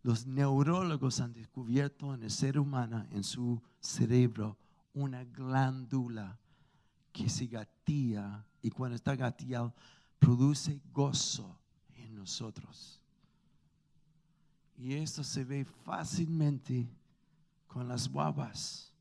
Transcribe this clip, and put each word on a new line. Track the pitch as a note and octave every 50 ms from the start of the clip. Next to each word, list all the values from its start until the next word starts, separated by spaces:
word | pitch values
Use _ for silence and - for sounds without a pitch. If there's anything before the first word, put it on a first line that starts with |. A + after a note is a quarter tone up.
Los | - B2 A#2 A2 A#2+
neurólogos | C3 C3 C3+ C#3 C#3 C3+ C3+ C#3+ D3+ E3+ F#3 F#3+ E3+ D#3 C3 C3+ C3 - -
han | B2 A#2+
descubierto | A#2 A#2 A2+ - _ C3 B2 A2+ A#2+ C#3 C#3+ C#3+ - _ C#3+ C#3 C3+
en | A#2+ A2+
el | A2
ser | G#2+ - C#3 C3+ C3+ D3
humano, | C#3+ C#3+ C#3 B2+ A#2+ A2+ A#2 A2+ G2+ -
en | - G2+
su | G2 - - A#2+ B2 A#2+ A#2+ A2+ - _ _ _
cerebro, | - - - - - A2 B2 B2 B2 A#2+ A2 A2 G#2 G#2+ G#2 _ _ _ _ _ _ _
una | _ C#3 C#3 C3+ B2+ B2+
glándula | B2 A#2+ A#2 B2 C3 B2+ C3 C3 C3+ C3 C3 C3 B2+ A#2 C3 C3 B2 A#2+ A2+ A2 G#2 F#2 G#2+ - _ _ _ _ _ _ _ _ _ _ _ _ _ _
que | _ - - -
se | - - B2+
gatilla | A#2+ A#2+ A2 G#2+ _ _ _ _ - D3 C#3+ C3+ A#2+ G#2+ G#2 G2+ G2+ G2+ G#2 G#2 _ _ _
y | - A2+
cuando | - - C3 B2 A#2+
está | A#2 - C#3+ C#3
gatillado | B2 C3 A#2+ A#2+ - - B2+ B2+ A#2+ A#2+ A#2 - - - - - _ _ _ _ _
produce | - B2+ B2 A#2+ C3 C#3+ D3 C#3 - D#3 D3 C#3+ - -
gozo | B2 C#3 C#3 C#3 - - - - - - G#2 F#2 F2 - _ _ _ _ _ _ -
en | A2+ A#2 A2+ A2
nosotros. | G#2 G2 F2+ - - - A2 - - - - - - - - - _ _ _ _ _ _ _ _ _ _ _ _ _ _ _ _ _ _ _ _ _ _ _ _ _ _ _ _ _ _ _ _ _ _ _ _
Y | - B2 C3 C#3
esto | D3 D#3 - - -
se | C#3 - - C#3 C3
ve | B2 C#3 C#3 C3+
fácilmente | - - - - - - - E3 E3+ F3+ F#3+ E3+ D#3 E3 D#3+ D3+ D3 C#3+ C3+ - - B2+ B2+ A#2+ A#2+ - - _ _ _ _ _ _ _ _ _ _ _ _ _ _
con | - B2 B2
las | B2 B2 A#2+ - -
guaguas. | C3 C#3+ D3 D#3 D3 C#3+ C#3+ A2 G2+ - - - - - - - _ _